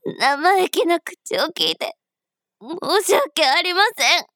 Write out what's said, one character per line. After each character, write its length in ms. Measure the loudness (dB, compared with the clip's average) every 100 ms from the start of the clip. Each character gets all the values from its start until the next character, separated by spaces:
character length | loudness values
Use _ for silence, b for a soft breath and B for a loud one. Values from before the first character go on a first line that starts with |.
| -10 -2
生 400 | 0 2 2 2
意 120 | 2
気 160 | 0 0
な 140 | 0
口 360 | -2 -18 -8 -4
を 100 | -4
聞 240 | -2 -4
い 40 | -2
て、 200 | -8 -10 _ _ _ _ _ _
申 420 | -14 -10 -2 0
し 100 | 2
訳 320 | 0 0 0 2
あ 140 | 2
り 120 | 0
ま 80 | 2 0 2
せ 240 | 0 0
ん。 60 | -2